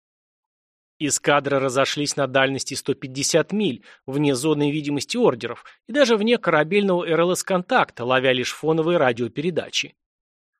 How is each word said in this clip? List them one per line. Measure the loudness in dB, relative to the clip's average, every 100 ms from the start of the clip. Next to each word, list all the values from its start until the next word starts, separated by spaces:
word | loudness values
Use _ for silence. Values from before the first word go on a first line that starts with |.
| _ _ _ _ _ _ _ _ _ -6
Эскадры | -4 -2 2 2 2 0
разошлись | 0 0 0 0 -4 -2
на | 0
дальности | 2 2 -2 -6
сто | -8 -6
пятьдесят | -6 -8 -6 0 0 0
миль, | -2 -2 -4 -12 -20 -6
вне | 0 0
зоны | 0 0 0 0
видимости | -2 -4 -6 -4 0
ордеров | 2 0 -6 -10 -18 -20 -4
и |
даже | 2 2 2
вне | 2 0
корабельного | 2 2 2 2 2 0 0
Р | 0
Л | 2 0
С |
контакта, | -2 -2 0 0 0 -2 0
ловя | 2 2
лишь | 0 -2
фоновые | -4 0 0 2 2
радиопередачи. | 2 2 -4 -4 -4 -4 -4 -6 -8 _ _ _ _ _ _